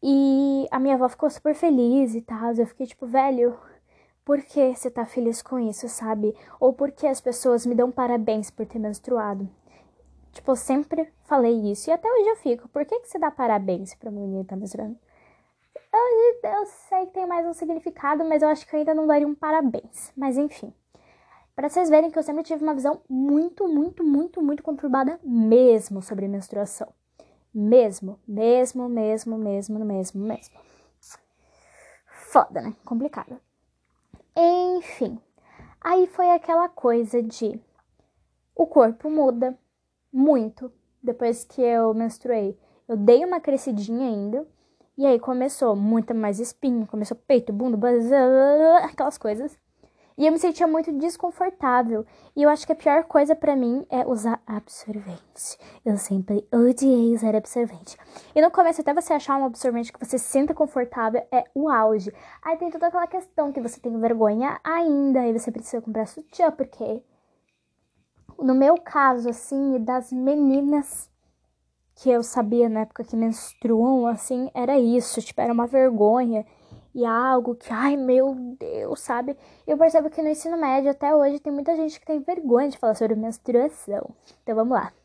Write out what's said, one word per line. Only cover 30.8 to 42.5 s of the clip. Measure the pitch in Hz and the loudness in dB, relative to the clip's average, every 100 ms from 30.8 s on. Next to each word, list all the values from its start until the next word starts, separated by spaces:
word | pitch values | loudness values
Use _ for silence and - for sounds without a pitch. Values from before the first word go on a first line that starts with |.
| _ _ - - _ _ _ _ _ _ - _ _ | _ _ -20 -20 _ _ _ _ _ _ -20 _ _
Foda, | - - 285 - - | -20 2 4 4 -2
né? | 123 214 | -8 -12
Complicado. | - 233 277 - - 254 _ _ _ _ _ _ _ - _ - | -8 -6 -6 -8 -14 -18 _ _ _ _ _ _ _ -20 _ 2
Enfim. | 339 359 359 359 - - 240 233 _ _ _ _ - _ | 4 4 0 -2 -6 -8 -8 -8 _ _ _ _ -20 _
Aí | 330 370 370 | 0 2 2
foi | - 359 | 2 2
aquela | 349 339 330 349 | 2 2 0 0
coisa | - 247 233 226 240 | 0 0 0 0 -2
de | 226 - 220 - _ _ _ _ _ _ _ _ _ | -4 -6 -6 -6 _ _ _ _ _ _ _ _ _
o | - 320 | -2 2
corpo | - 233 226 302 | 6 4 4 -4
muda | 311 277 240 254 254 _ _ _ _ _ | 0 0 0 -4 -6 _ _ _ _ _
muito | 262 285 277 220 - 254 _ _ _ | 0 4 4 0 -10 -18 _ _ _
depois | 247 233 233 233 | -8 -4 -4 -4
que | - - | -8 -2
eu | 240 233 226 | 0 2 0
menstruei. | 220 226 226 247 226 202 | 0 -4 -6 -4 -2 -2